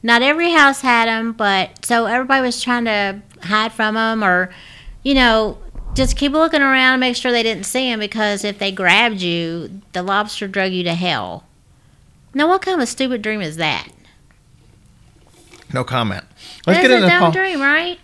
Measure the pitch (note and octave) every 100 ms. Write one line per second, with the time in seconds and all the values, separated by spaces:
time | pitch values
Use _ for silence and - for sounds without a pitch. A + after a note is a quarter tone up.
0 | A3+ A#3 C4 D#4 E4+ E4 C#4 C4 C4 A#3
1 | A3+ A3+ A3+ A3+ G#3 F#3+ F3 - - A#3
2 | A3 A#3+ C4 C4+ B3+ A#3+ B3 A#3+ A#3 G#3
3 | G3+ G3+ - - F3 G#3+ A3 - G#3+ A3
4 | A3+ A3+ G3+ F3+ F3+ - - - - -
5 | C4+ C4+ B3 A3 G#3+ - - - - -
6 | C4 - C#4+ D4+ D#4+ D#4+ C#4 C4 B3+ C4
7 | B3+ A#3+ B3+ A#3+ A3+ G3+ G3 B3+ B3+ A3+
8 | G#3 A3+ G#3+ G3+ G#3 G3+ G3 F#3+ F3+ G3
9 | A#3+ G3+ F3+ E3+ E3 E3+ - G3 _ F3+
10 | F#3 G3 G#3 - G3+ G3 F#3+ F#3 F3 E3+
11 | F3+ C3+ F#2 - - _ _ _ _ _
12 | _ _ _ C4+ D#4 F#4+ F#4+ F4+ A#3+ -
13 | C4 B3 G#3 G#3+ E3 D#3+ D#3 G2 - -
14 | _ _ _ _ _ _ _ _ - _
15 | - _ _ - - - - C3 B2 B2+
16 | A2 F#2 - - - - - D#4 F#4 -
17 | D4 F4 E4+ E4+ F#4+ D#4 C#4 D4+ F4 F4